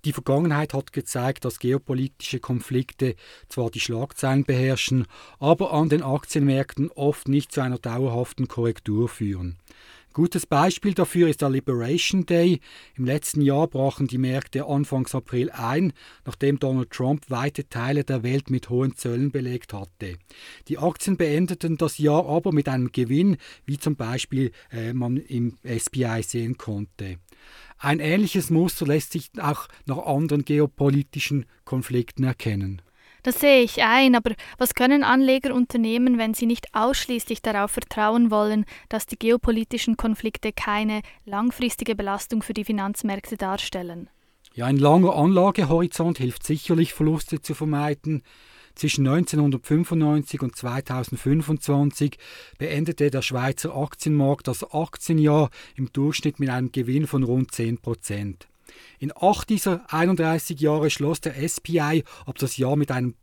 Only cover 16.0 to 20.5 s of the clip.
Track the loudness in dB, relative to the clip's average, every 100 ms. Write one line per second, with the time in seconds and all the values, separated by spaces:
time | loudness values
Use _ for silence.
16 | -20 -16 -14 -2 0 0 0 0 -2 -4
17 | -2 -2 -2 -4 -4 -6 -8 -6 -2 -2
18 | -2 -2 0 -2 -2 -4 -2 0 0 -2
19 | -4 -2 -2 -2 -4 -6 -8 -12 -12 _
20 | -12 -12 _ -20 -20